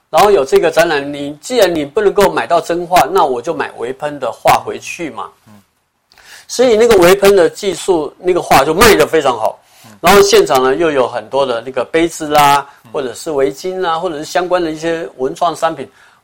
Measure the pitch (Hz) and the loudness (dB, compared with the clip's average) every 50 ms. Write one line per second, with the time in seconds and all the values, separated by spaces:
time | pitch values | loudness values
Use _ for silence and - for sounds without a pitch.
0 | _ - - 160 196 208 196 151 131 - 202 196 175 160 - 160 170 170 156 143 | _ -2 0 2 4 4 4 2 2 2 2 2 2 2 2 2 0 2 0 -4
1 | 139 143 147 143 143 143 147 - - - 254 240 196 175 170 156 143 143 - 214 | -4 -6 -8 -8 -10 -10 -12 -14 -10 -4 0 0 2 2 0 -2 -4 -4 -4 0
2 | 208 190 180 202 196 175 151 139 117 117 170 165 160 - 170 175 180 170 185 170 | 0 0 2 2 0 2 0 -2 -2 0 -2 -2 0 -2 -6 -6 -4 0 2 2
3 | 139 139 185 190 165 139 127 120 120 170 160 139 117 101 - - 117 123 135 - | 2 2 2 0 0 0 -2 -4 -4 -6 -6 -6 -6 -8 -8 -10 -10 -10 -8 -8
4 | 151 147 147 139 127 113 110 - - 160 127 113 - - 110 113 - - - - | -8 -10 -8 -6 -8 -8 -8 -2 0 0 0 0 -2 -6 -12 -12 -12 -14 -12 -12
5 | 170 139 113 104 92 - _ _ _ 110 104 101 _ _ _ _ _ _ _ _ | -12 -12 -12 -12 -16 -16 _ _ _ _ -20 -20 _ _ _ _ _ _ _ _
6 | _ _ _ _ - - - - - - - - 254 254 220 214 233 240 220 185 | _ _ _ _ -20 -20 -20 -20 -18 -12 -2 0 2 2 4 4 4 4 6 6
7 | 170 175 196 196 196 202 202 190 165 156 233 - 214 196 170 - - 202 180 160 | 6 6 4 6 4 4 4 6 4 2 0 -2 -6 -6 -6 -6 -2 -2 0 0
8 | 147 - - _ 185 180 185 170 - - 175 143 135 156 160 185 226 214 180 156 | -2 -6 -10 _ -4 -2 -2 -2 0 2 2 2 2 2 2 4 4 4 4 4
9 | 147 123 160 160 139 135 117 110 110 - - _ _ _ _ _ - - - - | 2 2 0 0 0 0 -2 -2 -4 -6 -6 _ _ _ _ _ -20 -20 -14 -2
10 | - 170 202 202 196 - 233 202 175 160 147 127 127 131 139 160 175 160 147 135 | 0 4 4 6 6 6 4 4 4 4 2 2 2 2 0 0 0 0 0 0
11 | 120 113 120 117 107 110 127 139 139 127 120 117 120 131 127 123 117 - - 165 | -2 -2 -2 -8 -10 -4 -2 -2 -2 -2 -2 -6 -6 -8 -6 -6 -6 -2 -2 -2
12 | 165 165 - - 160 147 147 147 143 143 143 - - - - _ _ 117 107 156 | -2 -2 -4 -8 -6 0 2 4 4 4 4 2 0 -6 -18 _ _ -10 -10 -8
13 | 135 120 110 - - 160 151 135 135 143 143 - - 185 185 185 185 170 160 165 | -8 -8 -10 -10 -10 -6 -2 -2 -2 -2 -4 -6 -10 -10 -8 -6 -4 -4 -4 -4
14 | 180 185 156 143 156 - - 180 180 175 180 180 170 156 156 156 160 165 165 165 | -4 -6 -8 -8 -10 -6 -4 -4 -2 -2 -2 -2 -2 -4 -6 -6 -6 -6 -4 -6
15 | 170 - - - 131 147 170 - 180 165 156 - 165 160 160 139 117 - _ _ | -8 -12 -10 -6 -6 -6 -4 -2 -4 -4 -2 -2 -4 -6 -4 -6 -14 -16 _ _
16 | _ _ _ _ | _ _ _ _